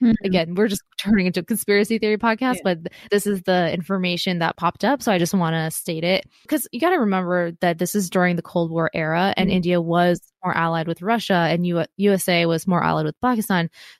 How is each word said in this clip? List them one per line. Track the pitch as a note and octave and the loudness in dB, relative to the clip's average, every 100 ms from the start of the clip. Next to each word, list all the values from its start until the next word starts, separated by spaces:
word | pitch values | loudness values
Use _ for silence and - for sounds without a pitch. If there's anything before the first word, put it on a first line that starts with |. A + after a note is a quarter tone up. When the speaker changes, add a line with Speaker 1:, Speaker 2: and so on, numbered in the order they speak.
Speaker 1:
Hmm. | A#3+ A3 | 2 2
Speaker 2:
Again, | G3 F#3 E3 F3+ | 2 0 0 0
we're | A3 | 0
just | G3 - - | -2 -8 -10
turning | G3 G#3 F#3 | 0 2 2
into | F3+ | -2
a | |
conspiracy | F3 G#3+ - G3+ G#3+ A3+ | -4 -4 0 0 2 0
theory | G#3+ G#3+ | 0 0
podcast, | A#3 A3 C4 G#3+ | 0 0 0 0
Speaker 1:
Yeah. | |
Speaker 2:
but | F#3+ E3+ | -2 -4
th-, | E3 - - | -6 -14 -2
this | G#3 | -2
is | G3+ G3 | 0 -4
the | F3 F3+ E3+ | 0 2 2
information | F3 E3+ G3 F#3 F3 - F3 | -2 -4 -2 -2 -2 -2 -2
that | E3 - | -2 0
popped | E3+ - | -4 0
up. | G3+ C#4 | -2 0
So | - | 0
I | F#3 | 0
just | E3+ | 2
wanna | F#3+ E3 D#3+ D#3+ | 0 0 0 -2
state | - - D#3+ | -6 -6 -4
it. | E3+ F#3 - _ - | 0 -2 -4 _ -4
'Cause | D4 - | -4 -4
you | A#3+ | -2
gotta | D#4+ F4+ | 0 2
remember | G#3+ F#3+ F3+ F3+ E3+ E3+ | 2 0 0 0 -2 -2
that | F3+ E3+ | -2 0
this | F3+ | -2
is | G#3 F3+ | -2 0
during | F#3 F3+ | 0 2
the | F3 | 0
Cold | - F3+ E3 | -2 -2 -2
War | E3 E3 | 0 -2
era | - D#3 E3 G3 - | -2 -2 0 0 0
and | F#3 | 0
Speaker 1:
Hmm. | |
Speaker 2:
India | F#3 F3 F3 | 2 2 0
was | E3 E3+ F3 F3 - _ | 2 2 2 2 -4 _
more | F3+ E3 | -4 -2
allied | E3 E3 D#3+ | 0 -2 -4
with | E3+ | -4
Russia | F#3 A#3 - F#3 E3 | -2 -2 0 0 2
and | E3+ F3 | 0 0
U-, | E3+ D#3+ - | -2 -4 0
U | G3+ | 2
S | F#3+ - | 2 2
A | F3 E3+ | 2 2
was | E3 - | 0 0
more | F3 | 0
allied | D#3+ D#3+ D#3 | 2 0 -2
with | - | -2
Pakistan. | B3+ A#3+ - F#3 E3+ - - | -2 0 0 0 0 -6 -20